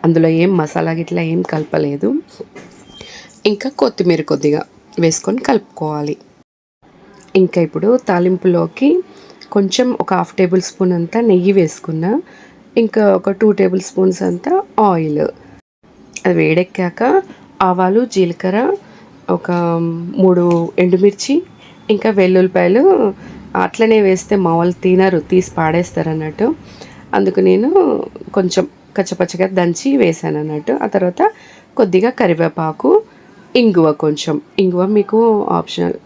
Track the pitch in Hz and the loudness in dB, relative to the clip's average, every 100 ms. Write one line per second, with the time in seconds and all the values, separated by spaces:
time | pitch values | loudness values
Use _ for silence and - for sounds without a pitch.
0 | 170 160 165 160 185 185 151 175 165 165 | 2 2 2 2 2 0 -2 -4 -4 -4
1 | 165 175 160 170 180 - 151 160 151 143 | -6 -4 -2 -4 -4 -6 -4 -4 -2 -2
2 | 196 285 - - - - - - - - | -2 -4 -6 -20 -20 -20 -20 -20 -20 -20
3 | - - - - 214 208 269 - - - | -20 -20 -20 -4 -4 -2 -6 -2 -4 0
4 | 175 160 156 147 147 151 - _ _ - | 0 0 -2 -2 0 -2 -6 _ _ -2
5 | 170 160 - 156 - 233 - - 151 151 | -2 0 -4 -4 -2 -2 -4 -10 -8 -6
6 | 147 - - _ _ _ _ _ _ _ | -6 -8 -14 _ _ _ _ _ _ _
7 | - - - 190 180 180 156 165 196 247 | -20 -20 -2 0 2 0 -2 -2 0 0
8 | - 175 180 180 185 175 165 - 277 359 | 0 0 0 0 0 0 -2 0 0 0
9 | - - - - - 208 196 - 247 247 | -4 -20 -20 -20 -4 -2 0 0 -2 -2
10 | - 185 175 - 185 185 180 - 185 175 | -2 -2 -2 -2 0 0 -2 -2 -2 0
11 | 170 226 233 180 180 196 160 - - 160 | -2 0 2 2 4 2 0 -4 -8 -4
12 | 175 269 - - - - _ - 226 220 | -2 -4 -6 -20 -20 -20 _ -2 0 2
13 | 208 190 202 190 214 202 190 185 - - | 2 2 0 0 0 2 0 0 -4 0
14 | 190 180 185 175 - 370 403 - 214 170 | 0 0 -4 -4 -2 -2 -2 0 2 2
15 | 156 147 - - - - _ _ _ _ | -2 -2 -4 -6 -20 -20 _ _ _ _
16 | - - 185 170 156 160 180 - 180 - | -20 -4 0 2 2 0 -2 -4 -6 -2
17 | 247 381 381 - - - 190 180 185 208 | 0 0 -2 -20 -20 -2 0 2 2 2
18 | 247 196 175 165 185 202 277 392 - - | 0 0 0 0 -2 0 -2 -4 -8 -20
19 | - - - 180 - 175 170 165 170 165 | -20 -16 -6 -4 -2 -2 0 -2 -4 -6
20 | 175 - 185 180 175 170 170 - 180 180 | -8 2 4 4 2 0 -2 0 2 4
21 | 202 202 - 285 370 - - - - 208 | 2 0 -2 -2 -2 -20 -20 -20 -2 0
22 | 220 202 185 185 185 185 175 214 359 381 | 2 2 4 4 2 2 2 4 4 4
23 | 214 - - - - 185 185 - 220 220 | 0 -4 -16 -20 -8 -4 -4 0 2 4
24 | 196 190 - 202 175 165 175 175 185 185 | 4 0 0 0 0 2 0 0 2 4
25 | 190 175 151 185 - - 160 165 175 - | 4 0 0 0 0 -2 0 0 -2 -4
26 | 160 160 156 151 226 330 - - - - | -4 -4 -6 -4 -4 -4 -12 -20 -20 -20
27 | - 202 190 185 190 185 247 381 311 233 | -4 -2 0 2 2 2 2 2 2 -2
28 | - - - - 185 185 - _ _ - | -6 -14 -6 -2 0 0 -4 _ _ -6
29 | 185 180 175 175 190 190 175 170 269 196 | -6 -4 -4 -2 -2 0 0 0 -2 2
30 | 185 160 160 151 156 151 151 - - 196 | 2 0 -4 -4 -4 -6 -4 -4 -4 -2
31 | 180 180 403 - - - _ - 208 185 | -4 0 -2 -2 -20 -20 _ -2 2 2
32 | 226 254 202 165 165 - 160 151 262 415 | 0 0 0 2 -2 -2 -6 -2 2 2
33 | 440 - - - - 254 233 180 156 151 | 0 -20 -20 -20 -2 2 4 4 2 2
34 | 156 151 - 151 - - 190 180 190 214 | -2 -2 -4 -6 -4 0 0 0 0 0
35 | 196 220 233 208 - 170 170 - 175 - | 2 2 2 0 0 -2 -4 -4 -4 -4